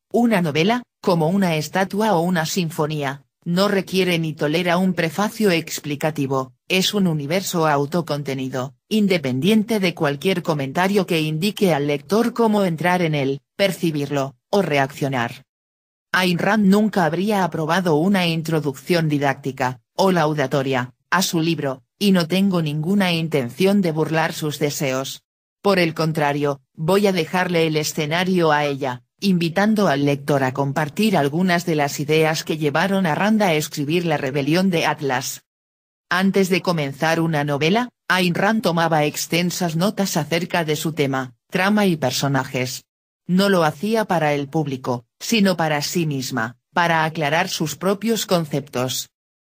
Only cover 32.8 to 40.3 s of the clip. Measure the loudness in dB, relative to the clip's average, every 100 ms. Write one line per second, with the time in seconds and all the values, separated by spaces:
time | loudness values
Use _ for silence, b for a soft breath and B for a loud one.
32.8 | 0 0 0 0 2 2 2 0 -2 -6
33.8 | -2 -2 0 -2 -2 -2 0 2 2 0
34.8 | -2 -2 -2 -4 -6 -12 _ _ _ _
35.8 | _ _ -4 0 2 2 2 0 0 -2
36.8 | -2 -2 -2 0 0 0 0 0 0 0
37.8 | -2 _ -2 0 2 2 0 2 0 0
38.8 | 2 2 0 -2 -4 -2 -2 -2 -4 0
39.8 | -2 -2 -2 -2 -2